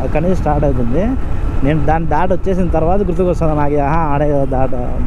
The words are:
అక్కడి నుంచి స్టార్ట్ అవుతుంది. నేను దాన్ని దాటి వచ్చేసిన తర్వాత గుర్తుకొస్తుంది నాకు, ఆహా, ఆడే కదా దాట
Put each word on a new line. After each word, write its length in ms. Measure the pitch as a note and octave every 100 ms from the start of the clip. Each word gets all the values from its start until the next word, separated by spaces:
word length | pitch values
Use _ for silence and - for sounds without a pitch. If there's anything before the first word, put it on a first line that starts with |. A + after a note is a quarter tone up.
అక్కడి 200 | C3+ D3+
నుంచి 120 | E3+ F#3
స్టార్ట్ 300 | - D3 D3
అవుతుంది. 400 | B2+ A#2 C3+ A3 C4 - - - - C3+
నేను 200 | D#3 C#3+
దాన్ని 240 | D#3+ E3
దాటి 240 | D3+ F#3
వచ్చేసిన 340 | F#3 - F#3 F#3
తర్వాత 320 | D#3+ D#3 G3
గుర్తుకొస్తుంది 560 | F#3+ E3 F3+ E3+ E3 D3+
నాకు, 200 | C#3+ D3
ఆహా, 240 | C#3 D#3+
ఆడే 300 | D#3+ C#3+ D3+
కదా 160 | C#3+ C#3
దాట 240 | C3 C3 B2+ B2 -